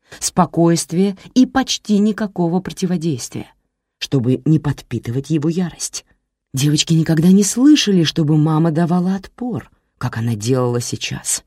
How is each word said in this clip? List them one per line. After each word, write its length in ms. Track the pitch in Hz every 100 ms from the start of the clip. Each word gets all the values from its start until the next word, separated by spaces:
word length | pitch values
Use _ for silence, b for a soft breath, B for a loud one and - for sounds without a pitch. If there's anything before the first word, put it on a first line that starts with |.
| B B
спокойствие 960 | - - 170 - 170 165 - 165 196 190 B
и 120 | 254 254
почти 520 | 262 254 - - 208
никакого 600 | 208 202 214 185 170 180
противодействия, 920 | 180 - 185 180 165 127 - 117 - _ _ _ _ _
чтобы 440 | - 139 120 127
не 140 | 147 156
подпитывать 720 | 147 127 - 120 - 123 139
его 180 | 160 151
ярость. 560 | 165 175 - - - - _ _ _ _
Девочки 420 | 131 143 147 -
никогда 380 | 165 160 165 175
не 100 | 190
слышали, 600 | 202 - 277 294 - 190
чтобы 320 | 156 - 151 156
мама 340 | 151 156 165
давала 440 | 151 170 180 180
отпор, 560 | 196 190 - 247 160 - _ _ _
как 200 | 123 113
она 160 | 117
делала 460 | 107 110 131 123 120
сейчас. 640 | - 120 - 131 - -